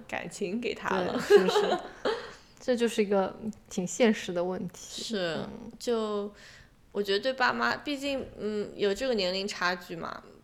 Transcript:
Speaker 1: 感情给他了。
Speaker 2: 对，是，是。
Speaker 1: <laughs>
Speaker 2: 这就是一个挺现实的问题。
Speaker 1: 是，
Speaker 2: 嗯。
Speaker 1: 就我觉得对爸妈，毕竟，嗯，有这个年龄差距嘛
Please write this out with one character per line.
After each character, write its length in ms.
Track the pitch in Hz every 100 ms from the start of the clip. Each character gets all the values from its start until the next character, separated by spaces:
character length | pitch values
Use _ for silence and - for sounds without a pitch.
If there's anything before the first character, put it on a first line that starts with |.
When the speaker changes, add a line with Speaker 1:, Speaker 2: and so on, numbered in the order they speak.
| -
Speaker 1:
感 220 | - 170
情 280 | - 180 226
给 120 | -
他 240 | - - 190
了。 240 | 180 247 -
Speaker 2:
对， 100 | 392
是， 100 | 381
是。 300 | 415 403 359 - - -
Speaker 1:
<laughs> 460 | 466 - - - -
Speaker 2:
这 120 | - 240
就 100 | 233
是 160 | 226
一 40 | 196
个 300 | 196 185 - 220 - -
挺 160 | -
现 300 | 180 - 226
实 180 | 208 -
的 120 | 175
问 120 | 180 185 175
题。 340 | - - -
Speaker 1:
是， 360 | - 208 170 151
Speaker 2:
嗯。 340 | - - - -
Speaker 1:
就 520 | 247 226 214 208 208 - - - - - -
我 100 | 202
觉 100 | 202
得 60 | 202
对 140 | 262
爸 200 | 262 247
妈， 220 | 240 240 -
毕 200 | - 277
竟， 260 | 277 269 - -
嗯， 320 | 208 208 170 76
有 180 | 202
这 140 | 196 262
个 60 |
年 200 | 220 180
龄 140 | 190 202
差 260 | - 180
距 220 | 185 - 165
嘛 260 | 160 - - -